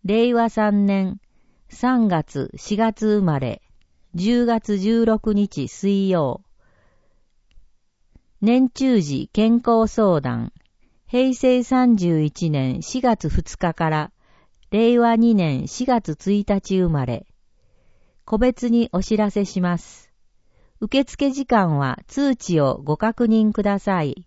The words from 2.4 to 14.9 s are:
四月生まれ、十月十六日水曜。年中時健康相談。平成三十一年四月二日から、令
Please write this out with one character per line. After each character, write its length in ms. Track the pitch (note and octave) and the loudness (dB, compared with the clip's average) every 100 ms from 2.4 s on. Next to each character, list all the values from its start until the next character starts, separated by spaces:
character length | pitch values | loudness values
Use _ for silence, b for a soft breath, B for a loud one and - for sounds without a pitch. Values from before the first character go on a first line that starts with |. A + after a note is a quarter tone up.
| - - | -8 -10
四 180 | - G3+ | -6 -2
月 300 | A3+ G#3+ G#3+ | -2 0 0
生 160 | G#3 | 2
ま 180 | F3+ D3 | 2 0
れ、 220 | B2+ - _ _ _ _ _ F3 | -4 -8 _ _ _ _ _ -4
十 300 | G3 A#3+ A#3+ | 0 0 2
月 320 | A3+ - G3+ | -2 -2 -2
十 280 | G3 A3+ A3+ | 0 2 2
六 280 | A3 G#3+ | 0 0
日 360 | G3+ G3+ - B2 | 0 -2 -4 -10
水 400 | - G3 G3+ G3 | -4 -2 0 0
曜。 320 | F3+ C#3 - _ _ _ _ _ _ _ _ _ _ _ - - _ _ _ _ - _ _ | 0 -2 -4 _ _ _ _ _ _ _ _ _ _ _ -20 -20 _ _ _ _ -20 _ _
年 280 | G3+ B3 C4 | 2 2 2
中 300 | - C4+ A#3 | 0 2 2
時 300 | D3 C3+ - | 0 -4 -4
健 300 | - A3 A#3 A#3+ | 0 2 2 2
康 220 | A3+ A3 | 2 2
相 320 | - G#3 E3 | 2 2 2
談。 320 | C3+ A#2 A2+ - _ _ _ _ - | -2 -6 -8 -12 _ _ _ _ -4
平 260 | B3 C4 | 0 0
成 300 | B3 B3+ B3+ | 2 2 2
三 320 | A#3+ B3+ B3 A3 | 2 2 4 4
十 260 | F3 D#3+ | 2 2
一 280 | D3+ - E3+ | 0 -2 -4
年 320 | D3 C3 - | -2 -2 -4
四 180 | - C4 | -8 -2
月 300 | B3 A3 D#3+ | 0 0 0
二 280 | D3+ - - | -2 -2 -6
日 160 | F3 | -6
か 160 | - D#3+ | -2 -2
ら、 220 | D#3 D3+ _ _ _ _ _ _ | -2 -4 _ _ _ _ _ _
令 280 | G3+ A#3 | 0 2